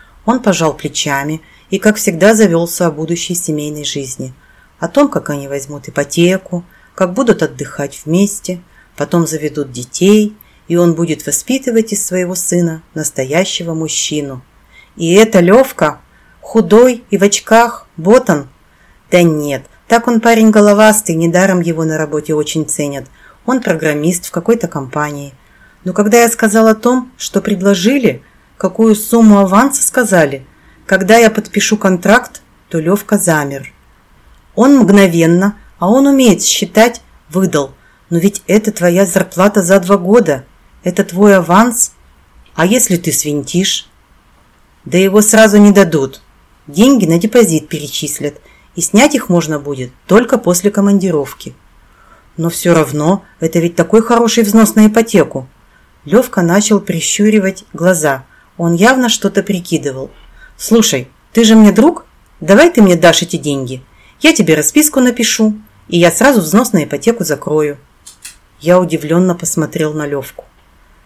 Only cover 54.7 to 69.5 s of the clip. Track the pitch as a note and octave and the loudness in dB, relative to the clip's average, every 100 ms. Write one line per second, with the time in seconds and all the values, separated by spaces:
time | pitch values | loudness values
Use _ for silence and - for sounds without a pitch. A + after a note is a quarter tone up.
54.7 | A3 G#3+ A3+ A3+ F#3+ - C3+ B2+ _ _ | 4 4 2 0 0 0 -4 -12 _ _
55.7 | _ _ _ C#3+ A3 B3 G3 E3+ G3 G#3+ | _ _ _ 0 0 0 -2 0 0 2
56.7 | G3+ G#3 E3+ - - G#3 G#3+ F#3+ F#3+ - | 0 -2 -6 -4 0 2 2 0 -6 -12
57.7 | D3 F3+ E3+ D3+ C3 - _ _ - E3+ | -4 -2 0 -2 -2 -8 _ _ -6 -2
58.7 | E3+ A3+ C4 A#3+ - - G3+ G3 F#3 - | 2 2 2 0 -2 -4 -4 -4 -6 -4
59.7 | D#3 C3+ C3 C#3 - _ _ - - - | -6 -6 -10 -12 -18 _ _ -20 -16 0
60.7 | A3+ G#3+ C3 B2 _ _ A3+ A3 A3 G#3 | 2 2 -2 -8 _ _ 2 4 6 6
61.7 | F#3 D4 - - _ _ _ D#3+ G#3+ E4+ | 6 2 0 -8 _ _ _ 2 4 4
62.7 | C#4+ F#3+ F3 E3+ E3 E3+ D#3 D3 C#3 B2+ | 4 2 4 4 2 -2 -4 -6 -6 -8
63.7 | C3 - _ _ _ D#4 D#4+ D#3+ D#3 D3+ | -12 -18 _ _ _ 0 2 2 0 0
64.7 | D4 D4+ C4+ B3 A#3+ A3 - G#3+ G#3+ - | 0 0 0 0 0 -2 0 -2 -2 -12
65.7 | _ - F3 E3+ G3+ C4+ A#3 D#3 G3 A#3+ | _ -6 0 2 2 2 2 2 0 0
66.7 | F3 C3+ C#3+ A3+ A3+ D#3 C#3 - D#3 D3+ | -2 -2 -2 -2 -2 -4 -6 -4 -2 -2
67.7 | C#3+ _ _ - - - - _ _ D#3 | -6 _ _ -20 -20 -20 -20 _ _ 0
68.7 | F3+ E3+ D#3 D3 E3+ F#3 F3 E3 | 0 0 -4 -2 -2 -2 -4 -6